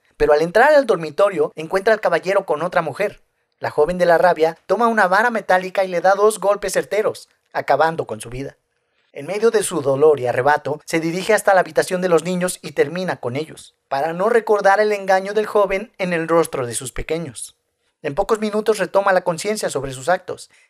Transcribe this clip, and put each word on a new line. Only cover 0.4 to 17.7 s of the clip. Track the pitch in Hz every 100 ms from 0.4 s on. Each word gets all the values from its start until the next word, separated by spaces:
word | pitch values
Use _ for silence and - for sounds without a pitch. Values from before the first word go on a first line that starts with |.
entrar | 165 202 262
al | 302 254
dormitorio | 180 160 147 202 175 156
encuentra | - 160 190 196
al | 214
caballero | 196 165 165 196 190
con | 147
otra | 170 175
mujer. | 160 135 202 - _ _ _ _
La | 117
joven | 131 151 180
de | 175
la | 165
rabia | 175 160 160 165 -
toma | 202 233
una | 220 185
vara | 190 233
metálica | 220 - 185 185 185
y | 190
le | 175
da | 180
dos | 196 208 214
golpes | 190 202 196
certeros, | 180 156 196 196 113 - _ _
acabando | 156 123 139 160 165 139
con | 107
su | 117
vida. | 123 135 - _ _ _ _ _
En | - 143
medio | 202 226
de | 226
su | 190 170
dolor | 139 135 156 143
y | 123
arrebato, | 120 131 147 - 156
se | - 165
dirige | 165 175 185
hasta | 208 -
la | 190
habitación | 165 156 151 180
de | 180
los | 165
niños | 165 185 180 -
y | 160
termina | 143 143 170 185 139
con | 123 127
ellos, | 160 - - _ _
para | 135 156
no | 170 202
recordar | 233 214 208 196 196
el | 214
engaño | 208 190 190 190
del | 208 208
joven | 214 196 190 220 -
en | 180
el | 170 160
rostro | 170 160 143 120
de |
sus | 113 127
pequeños. | - - 160 170 110 - _ _